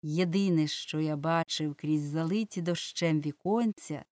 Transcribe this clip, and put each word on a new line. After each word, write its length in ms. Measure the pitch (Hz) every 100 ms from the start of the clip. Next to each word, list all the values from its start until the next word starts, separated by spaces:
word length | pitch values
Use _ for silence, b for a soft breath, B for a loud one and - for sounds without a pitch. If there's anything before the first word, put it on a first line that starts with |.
Єдине, 640 | 156 156 180 180 196 165 151
що 320 | - - 151
я 160 | 156 151
бачив 600 | 156 165 160 - 156 147
крізь 280 | 151 156
залиті 580 | 147 151 160 208 214 -
дощем 600 | 170 170 - - 170 156
віконця 840 | 151 - 180 220 233 202 - 147 -